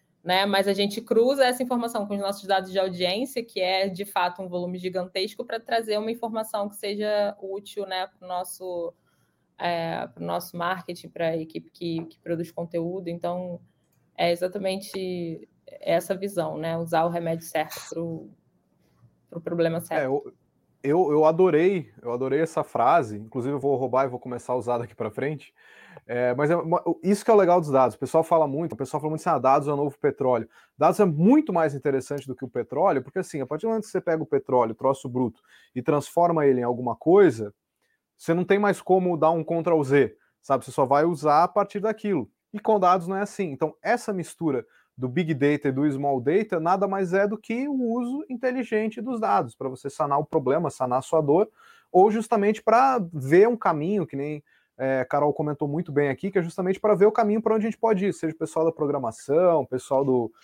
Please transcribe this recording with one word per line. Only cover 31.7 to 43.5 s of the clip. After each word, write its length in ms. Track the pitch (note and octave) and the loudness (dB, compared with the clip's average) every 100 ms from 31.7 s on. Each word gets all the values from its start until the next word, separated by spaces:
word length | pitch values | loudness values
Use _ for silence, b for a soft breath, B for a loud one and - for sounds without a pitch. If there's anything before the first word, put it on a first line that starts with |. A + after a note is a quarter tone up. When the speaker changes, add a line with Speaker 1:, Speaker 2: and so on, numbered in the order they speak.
| C#3 | 0
Speaker 2:
interessante 520 | D3 C3+ - C#3+ C3+ | -2 -2 -2 -8 -8
do 80 | B2+ | -10
que 80 | |
o 60 | B2 | -8
petróleo, 520 | B2 A#2 C3+ F#3+ C#3 | -6 -4 0 2 2
porque 160 | B2+ F#3+ | -2 -6
assim, 200 | F#3 D3+ | -6 -6
a 60 | C3 | -6
partir 200 | D3+ A3+ | -4 -2
do 40 | |
momento 160 | A3 G#3 | -4 -4
que 60 | |
você 100 | F#3+ | -6
pega 200 | F3 D#3+ | -2 -4
o 40 | D3+ | 0
petróleo, 460 | C3+ - B2+ A2+ | -2 2 2 2
o 40 | A2 | 0
troço 320 | C3 C3+ C3 | -2 -2 -2
bruto, 340 | B2 A#2+ - _ b b | -2 -2 -4 _ b b
e 80 | B2+ | -8
transforma 640 | B2 D3 - - F3 D#3+ C#3+ | 0 0 0 2 2 4 4
ele 140 | B2+ | 4
em 20 | |
alguma 320 | A#2+ A#2 B2 - | 2 -2 -4 -4
coisa, 580 | D#3+ G3 F3+ A2 G#2 - _ _ _ _ _ _ | 4 8 8 4 -6 -12 _ _ _ _ _ _
você 100 | - | -2
não 120 | E3+ F3+ | 0 2
tem 120 | G3 | 2
mais 240 | G#3 - | 2 0
como 360 | - F#3 F#3 E3 | 2 2 2 2
dar 140 | D#3 | 2
um 120 | E3 | 2
Ctrl 400 | D#3+ E3+ E3+ D#3+ | 0 -2 2 2
Z, 320 | C3+ C#3+ A#2+ - _ _ | 4 4 4 0 _ _
sabe? 220 | - C3+ | -2 -2
Você 80 | - | -2
só 140 | C3+ B2+ | 0 2
vai 180 | C#3+ | 4
usar 400 | E3+ D#3+ D3+ D3 | 2 2 2 4
a 40 | F3+ | 4
partir 340 | D#3+ D3+ G#3 | 2 -2 -2
daquilo. 500 | G#3+ A3 G#3 F3 A2 _ _ | -4 -4 -2 -4 -4 _ _
E 60 | G#3 | -8
com 200 | - G#3+ | 0 4
dados 260 | F3+ F#3 E3+ | 4 2 0
não 120 | F#3+ | -6
é 40 | |
assim. 300 | G#3 - F#3 | -6 -6 -6